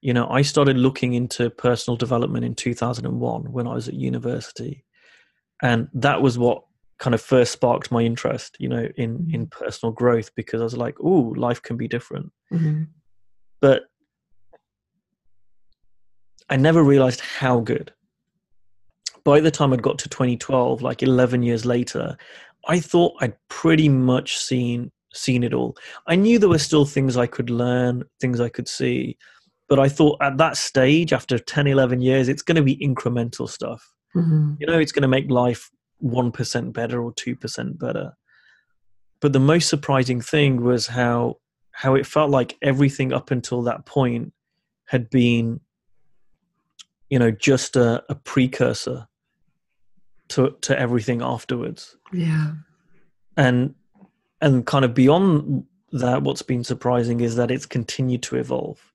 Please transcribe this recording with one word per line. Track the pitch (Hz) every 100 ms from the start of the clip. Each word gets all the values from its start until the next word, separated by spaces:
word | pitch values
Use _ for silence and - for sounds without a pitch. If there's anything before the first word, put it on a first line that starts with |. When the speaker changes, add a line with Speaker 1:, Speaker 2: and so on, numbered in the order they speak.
Speaker 1:
You | -
know, | 123 117
I | 123
started | 143 - 143 131
looking | 127 131 123
into | 123 123 - 120
personal | - 123 120 - 117
development | 120 123 120 120 120
in |
two | 120 -
thousand | 120 117 120
and | 120 120
one | 123 117 123
when | 123 120
I |
was | 117 117
at |
university. | 131 131 123 117 123 117 - 120 - _ _ _ _ _ _ _ _
And | 127 120 113
that | - 139 110
was | 135 120
what | 120 113 _ _ _ _
kind | -
of | 117
first | - 131 120
sparked | - 123 120 -
my | 120
interest, | 117 117 123 120 - _
you | 131
know, | 123 117 -
in, | 117 117 165
in | 160 113
Speaker 2:
Mm-hmm. | -
Speaker 1:
personal | - - 117
growth, | 110 123 120 107
because | - 110 117
I |
was | 117 120
like, | 120 -
"Ooh, | 151 185 117
life | 110 120 120
can | - 120
be | 117
different." | 120 - - - _ _
Speaker 2:
Mm-hmm. | 175 160 151 156 _ _ _ _ _ _ _
Speaker 1:
But | 139 135 - _ _ _ _ _ - _ _ _ _ _ _ _ _ _ _ _ _ _ _ _ _ _ _ _ _
I | 139
never | 143 165
realized | 147 139 131 123
how | - - 131 123
good. | 110 123 - _ _ _ _ _ _ _ _ _ _ _ - _
By | - 147
the | 156
time | 151 143
I'd | 127
got | 120 -
to | -
twenty | - 127 120
twelve, | - 131 123 131
like, | 127 127
eleven | 131 127 127 123
years | 120 117 120
later, | 123 120 - - - - - - _ -
I | 175
thought | 160 175 175 -
I'd | 127 - _
pretty | - 165 160 156
much | 135 127 127 135 -
seen, | - 127 120 120 123 _ _
seen | - - 123
it | 120
all. | 123 123 - - - -
I |
knew | 175 202 233
there | 196
were | 165
still | 143 156
things | 143 - 135 123
I | 120
could | - 120
learn, | 120 123 123 123 123 123 _
things | 127 123
I | 120
could | - 123
see. | - 131 123 127 123 _ _ _ _ _
But | 139
I | 135
thought | 143 151 147
at | 139 135
that | 160 -
stage, | - 135 131 151 165
after | - - 120
ten, | - - 143
eleven | 135 127 123
years, | 127 135 127
it's | 143
gonna | - 165
be | 139 139
incremental | 143 127 123 120 117 - 117
stuff. | - 117 117 _ _ _ 180
Speaker 2:
Mm-hmm. | 165 156 151 147
Speaker 1:
You | 147
know, | 165
it's | 151
gonna | - 135
make | 131 139
life | 123 123 120 - _ _ _
one | - 120 123
percent | - 117 123 120
better | 117 117 120
or | 120
two | 117 - 123
percent | 117 - 123 -
better. | 123 - 50 - _ _ _ _ _ _ _ _ _ _
But | 147
the | 135
most | 135 165 160
surprising | 147 - 135 127 123
thing | 113 156 143 131
was | 120 123 -
how, | 120 120 120 120 123 _ _ _
how | - 135 135
it | -
felt | - 151
like | 135 123 -
everything | 143 131 139 139 131
up | 131 -
until | 127 - 123
that | 120 113
point | - - 127 120 113 _ _ _ _ _ _
had | 127 117
been, | 131 120 117 117 117 _ _ _ _ _ _ _ _ _ _ _ _ - _ _
you | 135
know, | 120
just | 110 - 131 - 135
a, | 120 117 -
a |
precursor | 139 - - 127 - 123 117 - 127 120 _ _ _ _ _ _ _ _ _ _ _ _
to, | - 131 -
to | - 135
everything | 127 120 107 120
afterwards. | 127 123 - 123 117 110 - _ _
Speaker 2:
Yeah. | 185 165 156 151 156 - _ _ _ _ _ _ -
Speaker 1:
And, | 131 123 131 - _ _ _ _ _ _
and | 156 127
kind | 117 147
of | 131
beyond | 117 131 160 196 151 147 135 - _ _
that, | 135 123 127
what's | 139 139
been | - 123
surprising | 120 123 123 123 117 117
is | 120 117
that | 120
it's | 127 -
continued | 127 113 - 127 123
to | - 127
evolve. | 123 - - - _